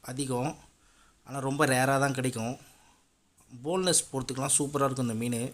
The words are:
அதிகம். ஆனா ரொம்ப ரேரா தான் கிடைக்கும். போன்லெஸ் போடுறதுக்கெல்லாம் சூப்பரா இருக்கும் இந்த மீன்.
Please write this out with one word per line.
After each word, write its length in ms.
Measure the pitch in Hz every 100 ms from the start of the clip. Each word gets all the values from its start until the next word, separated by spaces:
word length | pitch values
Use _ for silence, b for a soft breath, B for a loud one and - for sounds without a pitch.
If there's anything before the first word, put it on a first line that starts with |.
| -
அதிகம். 420 | 131 135 123 139 170 - _ b b b b -
ஆனா 120 | 139 135
ரொம்ப 140 | 143 151
ரேரா 300 | 127 131 135
தான் 120 | 139 131
கிடைக்கும். 360 | 127 113 113 139 b b b b b _ _ _ _
போன்லெஸ் 580 | 123 139 185 185 160 -
போடுறதுக்கெல்லாம் 480 | 135 127 135 143 -
சூப்பரா 280 | 139 143 135
இருக்கும் 200 | 127 123
இந்த 100 | 113
மீன். 200 | 120 120 127